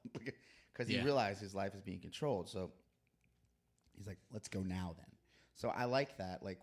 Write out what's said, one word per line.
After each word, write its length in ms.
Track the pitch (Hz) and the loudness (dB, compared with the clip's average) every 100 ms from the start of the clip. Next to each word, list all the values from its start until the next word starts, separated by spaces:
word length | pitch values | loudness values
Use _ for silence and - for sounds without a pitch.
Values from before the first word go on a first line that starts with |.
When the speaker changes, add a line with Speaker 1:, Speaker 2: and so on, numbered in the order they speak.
| - | -12
Speaker 1:
<laughs> 580 | - 120 - - - - | -8 -8 -10 -14 -20 -8
'Cause 140 | - 117 | -2 2
he 60 | 123 | 4
Speaker 2:
Yeah. 80 | |
Speaker 1:
realized 360 | 135 139 104 101 | 6 6 4 2
his 120 | 101 | -2
life 200 | 98 98 | 0 -2
is 80 | 98 | -2
being 180 | 95 92 | -6 -6
controlled. 480 | - - 147 104 85 | -8 -2 2 2 0
So 240 | 95 90 - _ _ _ _ _ _ _ _ _ _ _ | -4 -4 -6 _ _ _ _ _ _ _ _ _ _ _
he's 120 | - 101 | -12 -10
like, 120 | 92 - | -10 -10
"Let's 180 | 107 - | -10 -4
go 140 | 98 | -2
now 320 | 95 92 90 82 | 0 0 -2 -4
then." 160 | - - _ - - | -14 -20 _ -20 -20
So 140 | - 117 | -4 0
I 160 | - | 2
like 320 | 123 131 143 - | 4 4 2 -2
that. 260 | 92 92 | -6 -4
Like, 180 | 95 92 | -6 -6